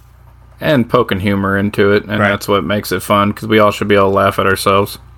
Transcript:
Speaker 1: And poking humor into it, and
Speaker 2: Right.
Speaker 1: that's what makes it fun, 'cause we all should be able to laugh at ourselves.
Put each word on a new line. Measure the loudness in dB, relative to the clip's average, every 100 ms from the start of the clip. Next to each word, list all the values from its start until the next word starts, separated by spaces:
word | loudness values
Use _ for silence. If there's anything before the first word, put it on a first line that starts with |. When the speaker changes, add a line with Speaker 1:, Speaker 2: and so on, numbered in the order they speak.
| -20 -20 -20 -20 -20 -8
Speaker 1:
And | -2 0 0
poking | 0 0 -2
humor | -2 -2 0 -2
into | -2 0 2
it, | 2
and | 0 -2
Speaker 2:
Right. | 0
Speaker 1:
that's | -2 -2
what | -2 0
makes | -4 -4
it | -6
fun, | 0 0 0
'cause | -2 0
we | 2
all | 2
should | 0 0
be | 2
able | 2
to | 2
laugh | 0 0
at | 0
ourselves. | 0 0 0 0 -6 -20